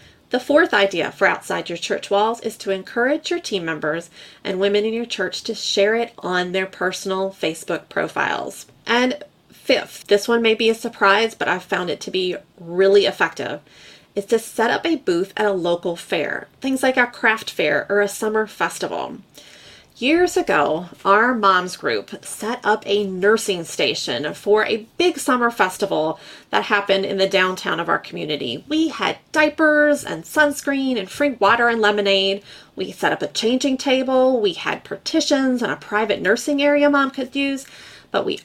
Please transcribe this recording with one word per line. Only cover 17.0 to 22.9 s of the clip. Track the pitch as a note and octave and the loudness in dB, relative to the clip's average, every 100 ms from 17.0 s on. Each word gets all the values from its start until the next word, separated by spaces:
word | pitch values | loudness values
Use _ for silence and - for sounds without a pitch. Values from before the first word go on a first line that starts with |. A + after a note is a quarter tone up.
| A#3+ | 0
craft | - A#3 A3+ - | 0 0 0 -4
fair | - D3+ D#3 - | -2 0 0 0
or | G3+ | 0
a | G3+ | 0
summer | - G#3+ G#3+ G#3+ | -2 -2 -2 -2
festival. | - D#3+ - E3+ E2+ - - - - - - - - _ - | -4 -4 -4 -6 -6 -8 -10 -18 -20 -20 -20 -20 -20 _ -4
Years | B3 E4 F4+ | 2 4 2
ago, | F#4 - E3 D3 D#3+ F3+ - | 2 2 2 2 0 -6 -4
our | F#3+ G3+ A#3+ | 2 4 4
moms | A#3+ G3+ F#3 F3+ - | 2 4 2 0 -6
group | D3 G#2+ - - | -4 -4 -4 -14
set | - - G#3 B3 | -14 -8 -6 -4
up | - G#3+ | 0 -2
a | - | 0